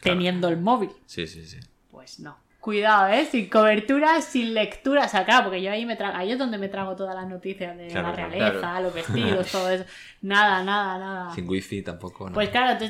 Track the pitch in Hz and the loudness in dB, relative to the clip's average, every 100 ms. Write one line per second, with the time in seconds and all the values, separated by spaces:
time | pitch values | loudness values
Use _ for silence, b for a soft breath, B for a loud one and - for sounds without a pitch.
0 | 180 180 180 180 175 165 175 220 196 - | 0 2 2 2 0 2 2 2 0 -8
1 | _ - 82 82 80 85 - _ _ - | _ -10 -8 -10 -18 -18 -20 _ _ -20
2 | - - 156 143 _ _ - 208 214 214 | -20 -18 -18 -20 _ _ -4 2 4 6
3 | 190 220 302 247 190 226 214 214 208 277 | 6 4 2 0 2 6 6 4 2 2
4 | 311 330 - 262 233 220 208 - 269 285 | 4 4 2 -2 0 0 -2 -2 0 2
5 | 226 202 185 247 196 185 185 214 233 220 | 2 2 4 4 4 0 -2 -4 -4 -4
6 | 202 180 190 254 262 214 196 202 190 185 | -4 -4 -4 -2 -2 -4 -6 -6 -6 -6
7 | 190 185 185 180 190 190 180 175 170 175 | -6 -8 -8 -10 -10 -8 -10 -12 -8 -6
8 | 175 175 165 175 214 196 180 180 185 170 | -6 -6 -8 -2 0 0 -4 -4 -4 -4
9 | 165 220 233 196 185 190 185 185 185 B | -4 -2 0 0 -2 -2 -2 -2 -4 B
10 | B B 196 202 208 190 190 208 196 185 | B B 0 4 4 2 0 -2 -2 -6
11 | 190 190 180 170 87 95 - 101 95 85 | -8 -8 -8 -8 -4 -4 -4 -8 -8 -12
12 | 90 - 98 90 208 240 254 233 220 | -14 -14 -8 -2 0 2 0 0 -4